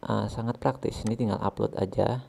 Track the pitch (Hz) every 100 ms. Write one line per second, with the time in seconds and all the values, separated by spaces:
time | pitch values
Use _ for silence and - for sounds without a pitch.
0 | - 110 107 113 117 120 135 135 - -
1 | - 117 117 98 98 - 107 - 95 101
2 | 104 123